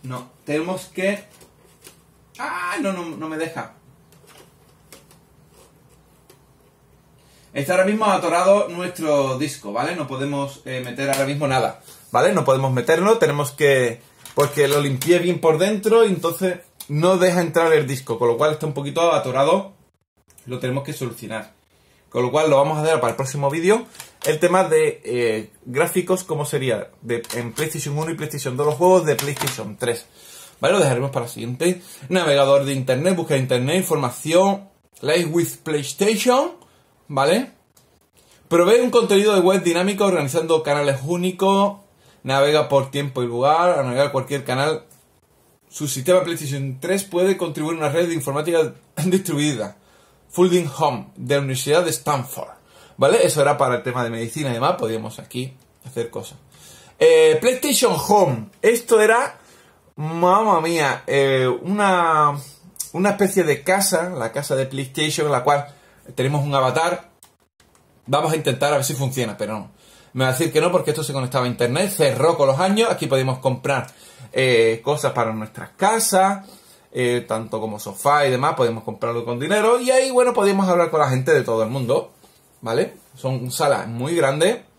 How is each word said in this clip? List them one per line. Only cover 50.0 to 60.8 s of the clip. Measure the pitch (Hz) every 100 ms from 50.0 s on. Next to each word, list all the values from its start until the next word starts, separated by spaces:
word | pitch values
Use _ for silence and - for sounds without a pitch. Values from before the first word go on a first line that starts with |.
| _ _ _
Folding | - 180 175 156 -
Home, | 247 110 95
de | - 127
la | 143
Universidad | 135 131 139 156
de | 175
Stanford. | 151 - 139 123 - - - _ - - -
¿Vale? | 139 226
Eso | - 151
era | 139 139
para | 131 120
el |
tema | 131 123
de | 117
medicina | 113 113 156 139
y |
demás. | 117 139 -
Podíamos | 113 113 110 -
aquí | 110 123 131 - _ _
hacer | 127 123 113
cosas. | - - - _ _ - - - _
Eh, | 160 160 160 156
PlayStation | 240 254 294 233 233 160 -
Home. | 208 170 117 107 _
Esto | 202 233 - 220
era, | 214 233 285 - - - _ _ _ -
mamma | 151 165 180 196 220 175
mía, | 160 170